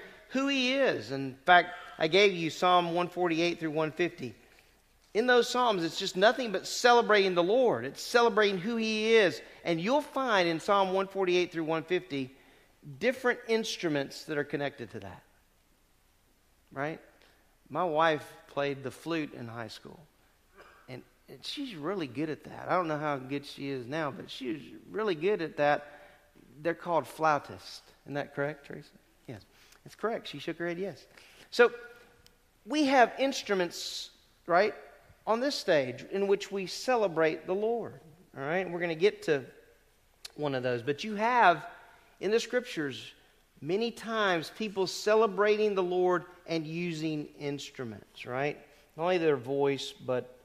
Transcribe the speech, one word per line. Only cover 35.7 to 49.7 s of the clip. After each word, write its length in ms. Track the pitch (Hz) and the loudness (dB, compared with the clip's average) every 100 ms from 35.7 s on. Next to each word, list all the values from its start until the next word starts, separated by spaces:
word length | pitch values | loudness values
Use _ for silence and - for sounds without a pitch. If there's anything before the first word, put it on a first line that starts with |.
| 160 127 123 - | 2 2 -6 -6
in 160 | 196 196 | -2 2
which 260 | 196 - | 0 0
we 140 | 196 180 | -6 -6
celebrate 800 | - - 247 196 160 160 151 - | -6 0 2 2 2 2 2 -4
the 60 | |
Lord. 460 | 185 220 233 151 - - - _ - | -2 -2 -2 -6 -12 -20 -20 _ -10
All 60 | 139 | -4
right? 240 | 180 185 | -2 -2
We're 100 | 170 | -4
gonna 160 | 170 160 | -4 2
get 280 | 202 208 | 2 2
to 200 | - 143 120 - - _ _ _ _ _ - - | 0 0 -2 -18 -20 _ _ _ _ _ -20 -8
one 200 | 147 131 | -4 -2
of 80 | |
those. 180 | 127 120 | -2 -2
But 200 | 117 139 | -2 -4
you 120 | 214 208 | -4 -2
have 500 | 220 247 196 160 - - - _ _ - | 0 6 6 6 0 -18 -20 _ _ -8
in 100 | 185 | 0
the 80 | 226 | 0
Scriptures 720 | - 247 233 - 147 117 120 - _ _ _ - | 0 -4 -4 -6 -6 -6 -14 -20 _ _ _ -14
many 320 | 139 196 233 | -4 -2 -2
times 600 | 226 202 220 208 175 143 - | -6 -6 0 2 0 -2 -8
people 300 | 220 190 180 | -6 -2 -4
celebrating 880 | - - 220 220 185 208 214 214 196 | -2 2 4 4 2 2 4 2 0
the 80 | |
Lord 400 | 180 180 180 175 175 - - | 0 2 2 2 -2 -18 -6
and 180 | 165 156 | -4 -4
using 600 | 165 175 156 160 151 147 - | -4 -4 -4 -4 -4 -8 -8
instruments, 840 | 143 143 - - 123 104 - - 120 | -8 -8 -10 -10 -10 -10 -16 -18 -8
right? 320 | 123 147 - - _ _ - | -4 -4 -4 -14 _ _ -6
Not 60 | |
only 160 | 170 185 | 0 2
their 180 | 165 139 | 2 2
voice, 560 | 120 139 139 | 0 0 2